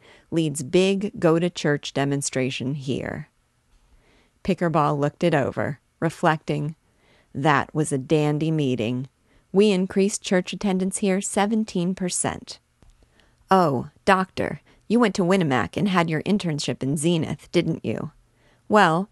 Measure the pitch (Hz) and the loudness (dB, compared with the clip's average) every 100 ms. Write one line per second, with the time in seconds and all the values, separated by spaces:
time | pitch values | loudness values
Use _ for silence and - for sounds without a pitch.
0 | - - _ 165 160 143 127 180 190 196 | -14 -20 _ -2 -2 -4 0 2 4 2
1 | 208 - 170 165 175 - 156 147 - - | -4 0 2 4 0 -2 -2 -2 -2 -4
2 | 139 139 - 131 127 127 123 147 135 - | -2 -2 -4 -4 -4 -4 -6 -6 -4 -6
3 | - - - _ _ _ _ _ _ _ | -6 -10 -12 _ _ _ _ _ _ _
4 | _ _ _ _ - 180 170 156 147 147 | _ _ _ _ -4 0 0 2 2 0
5 | 143 - 175 156 110 - - 139 _ _ | -2 0 2 2 0 -2 -6 -8 _ _
6 | 165 - 170 156 - 147 147 - _ _ | -6 0 0 0 -2 -4 -4 -8 _ _
7 | _ _ _ - 151 139 - 151 147 139 | _ _ _ -2 2 2 0 -2 -2 -4
8 | 131 156 151 147 156 156 135 123 110 127 | 0 2 2 0 0 0 0 -2 -2 -4
9 | 135 _ _ _ _ 185 214 185 190 196 | -8 _ _ _ _ 2 4 2 0 0
10 | 196 - - 185 - 180 208 185 190 - | 0 -2 0 0 0 -4 -2 0 -2 -2
11 | 196 185 - 208 202 220 220 185 175 185 | 0 0 -2 -2 0 0 -2 -2 -2 -2
12 | 180 - - - - - _ _ - _ | -4 -4 -4 -6 -12 -20 _ _ -20 _
13 | _ _ _ _ _ 185 165 123 143 - | _ _ _ _ _ 4 4 0 -4 -4
14 | - 190 185 - 92 147 - _ - 226 | 2 2 0 -4 -6 -6 -14 _ 0 2
15 | 220 196 175 196 160 127 87 - 208 175 | 2 2 2 2 2 0 -2 -2 0 2
16 | 170 156 - 208 175 147 - 127 131 147 | 2 -2 -2 -2 -2 -4 -4 -4 -4 0
17 | 165 170 139 151 - 175 165 - - 110 | 0 0 -2 -8 -2 -2 0 -4 -6 -6
18 | 151 - _ _ _ _ - 208 180 160 | -8 -14 _ _ _ _ 0 4 4 2
19 | 202 | -2